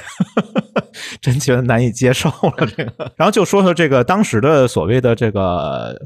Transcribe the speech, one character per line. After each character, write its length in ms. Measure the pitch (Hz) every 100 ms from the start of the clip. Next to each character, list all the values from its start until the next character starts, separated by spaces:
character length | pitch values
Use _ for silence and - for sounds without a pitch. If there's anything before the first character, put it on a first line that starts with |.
| - - - - -
<laughs> 680 | 254 - - - - - -
真 200 | - 127
觉 160 | - 123
得 60 |
难 220 | 120 117
以 80 | 123
接 220 | - 127
受 160 | 131 165
了， 360 | - 170 - 117
这 200 | - 131
个。 260 | - 139 -
然 100 | 170
后 60 |
就 120 | 220
说 180 | 175 202
说 120 | 190
这 160 | 165 160
个 140 | 131
当 200 | 120 190
时 160 | 220 110
的 280 | 131 156 127
所 180 | - 82
谓 160 | 127
的 120 | 123
这 180 | 113 117
个 640 | 104 92 87 76 67 58 64